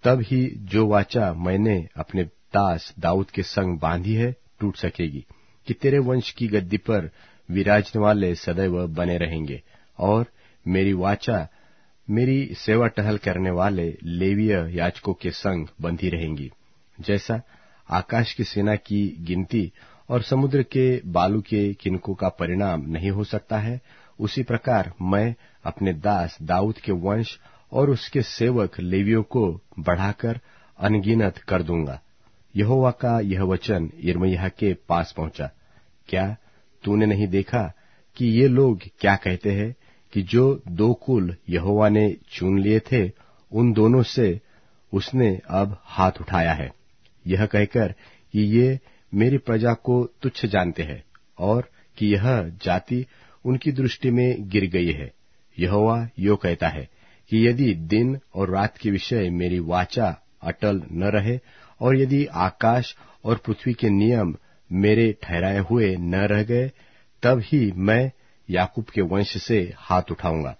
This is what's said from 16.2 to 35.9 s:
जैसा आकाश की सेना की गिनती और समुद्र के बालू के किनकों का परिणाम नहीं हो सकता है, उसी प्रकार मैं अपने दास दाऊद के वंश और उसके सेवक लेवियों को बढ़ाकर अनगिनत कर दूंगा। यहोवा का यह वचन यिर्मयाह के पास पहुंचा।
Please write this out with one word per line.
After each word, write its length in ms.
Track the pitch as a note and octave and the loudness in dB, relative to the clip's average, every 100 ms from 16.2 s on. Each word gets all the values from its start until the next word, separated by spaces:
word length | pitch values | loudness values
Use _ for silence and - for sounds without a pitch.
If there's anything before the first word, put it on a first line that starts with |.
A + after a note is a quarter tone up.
| E2 D2+ C2+ - _ _ _ - | -6 -6 -10 -14 _ _ _ -18
जैसा 420 | F2 G2+ - A2+ - - _ _ _ | -2 -2 -2 -6 -6 -20 _ _ _
आकाश 420 | F2 - A#2 A2+ | -4 -2 -2 -2
की 120 | - | -2
सेना 320 | G#2+ - G2+ G#2+ | -6 -2 0 0
की 400 | - G#2 G2+ D#2 | -2 -2 -2 -6
गिनती 540 | E2+ F2+ F#2 A#2 F2 _ - - _ | -6 -4 -2 -2 -4 _ -20 -20 _
और 140 | B2 | -4
समुद्र 400 | A2 C3+ C3+ C#3 | 0 0 2 0
के 380 | B2+ C3+ C3 B2 - | 0 2 2 2 0
बालू 340 | F2 F#2 G#2+ | 0 2 0
के 340 | G2+ G#2+ G2+ | -2 0 0
किनकों 400 | G2+ - F#2 - | -2 -4 -4 -4
का 140 | F#2+ F#2+ | -4 -4
परिणाम 640 | - E2+ F2+ G2+ E2+ C#2+ | -4 -4 -2 -2 -2 -4
नहीं 200 | E2+ F#2+ | -4 -4
हो 140 | G2 | -4
सकता 340 | G#2 G#2 - A2 | -4 -6 -4 -4
है, 220 | G#2+ B2 _ - _ _ | -4 -8 _ -20 _ _
उसी 220 | G#2+ - | -6 -4
प्रकार 500 | B2 A#2+ - A#2 F2 - | -2 -2 0 0 0 -6
मैं 320 | F#2 G2 A2+ A#2+ _ _ | 0 2 0 -4 _ _
अपने 280 | - - G2 | -12 -4 -2
दास 460 | E2 D#2 G2+ F2 - | -2 0 0 -2 -8
दाऊद 360 | D#2 F2+ G2+ A2 | -2 0 0 -4
के 140 | - | -4
वंश 460 | F#2 F2+ G#2+ A2+ - - - _ | -2 0 -2 -2 -8 -20 -20 _
और 180 | B2+ C#3 | 0 2
उसके 320 | B2+ - C#3+ | 2 -2 -4
सेवक 580 | A#2+ - A#2 B2 F#2+ - | -4 0 0 2 -2 -4
लेवियों 420 | F2+ F#2 G2+ A2+ | -2 0 2 2
को 380 | G#2 B2+ G#2 E2+ _ - | 0 0 0 -2 _ -6
बढ़ाकर 640 | E2 F2 G2 G#2 A#2 A#2 _ - _ _ | -2 0 -2 -2 -4 -6 _ -20 _ _
अनगिनत 600 | G2+ G#2+ G2 A2+ G#2 - | 0 2 2 2 2 -2
कर 240 | - F#2+ | -4 -2
दूंगा। 400 | E2 E2+ D2+ C2 _ _ _ _ _ G2 | 0 -2 -2 -6 _ _ _ _ _ -2
यहोवा 340 | G#2 C3 C3 | 2 4 2
का 300 | A#2+ B2 A#2 | 2 0 0
यह 220 | G#2 F#2 | 0 0
वचन 480 | F#2+ F#2 - G2 D#2+ - | 0 -2 0 -2 -2 -4
यिर्मयाह 480 | E2+ E2+ F#2 F2+ F#2 | -2 0 0 0 -4
के 260 | - G#2 | -2 -2
पास 400 | F2+ _ E2+ E2+ - | -2 _ -2 -2 -6
पहुंचा। 340 | D#2 - C#2+ _ _ _ _ | -8 -8 -12 _ _ _ _